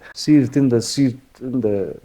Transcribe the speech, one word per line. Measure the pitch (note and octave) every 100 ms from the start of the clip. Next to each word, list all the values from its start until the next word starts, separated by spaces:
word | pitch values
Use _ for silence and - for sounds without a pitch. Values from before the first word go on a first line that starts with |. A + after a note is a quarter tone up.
| -
Siirt'in | - - D3 B2 C#3+ C3+
de, | A#2
Siirt'in | A2 - C3+ A#2+ _ - B2+ B2+
de | A2 G2+ F2 -